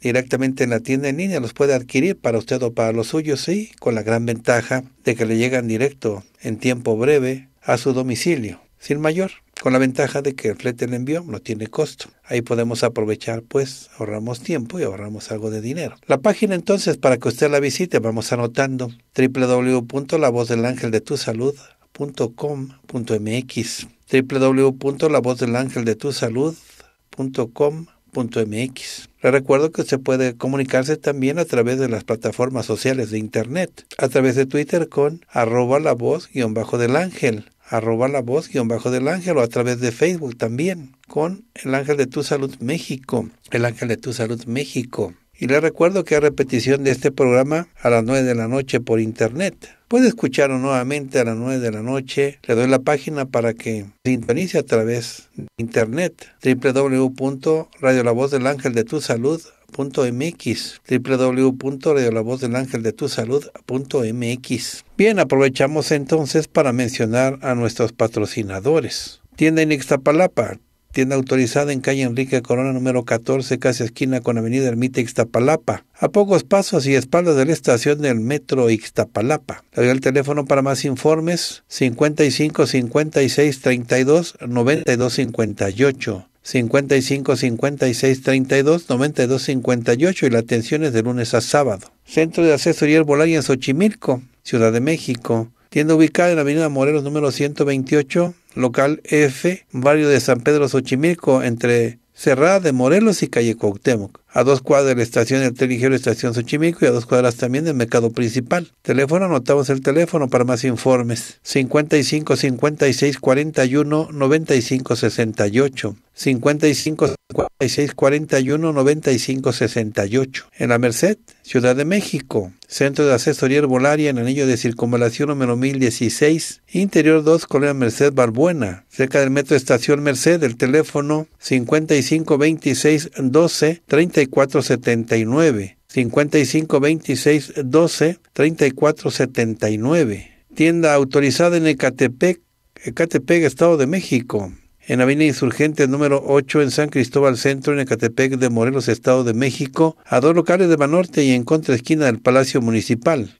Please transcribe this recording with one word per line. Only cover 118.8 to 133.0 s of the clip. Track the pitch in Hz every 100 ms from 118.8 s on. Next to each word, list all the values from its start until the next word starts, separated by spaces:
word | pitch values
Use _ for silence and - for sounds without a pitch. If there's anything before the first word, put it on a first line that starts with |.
| 131 156 147
y | 127
cinco | - 135 131
sesenta | 123 113 120 107 107 101
y | 123
ocho. | 135 - - -
En | 135
la | 117
Merced, | 123 117 180 214 _ _ - 127 123 127 151 202 - 143 - 113 92 - -
Centro | - 139 139 147
de |
Asesoría | 123 156 139 131 143
Herbolaria, | 143 127 143 151 147
en | 127
Anillo | 120 139 131
de | 123
Circunvalación | 127 113 117 120 120 117 147
número | 143 127 120
mil | 131 135
dieciséis, | 123 - 113 - 147 160 - - _
Interior | 180 196 170 156 160
dos, | 151 165 -
Colonia | 139 143
Merced | 139 117 - 143
Balbuena, | 135 120 113 170 160 101 90 _
cerca | - 131 143
del | 135
Metro | 135 139 147
Estación | 135 123 - 143
Merced. | 147 127 160 170
El | 139 120
teléfono, | 127 151 151 147 143 156 156 _
cincuenta | - 131 120 156 156 147
y |
cinco | - 156 160 139
veintiséis | 151 160 143 127 151 156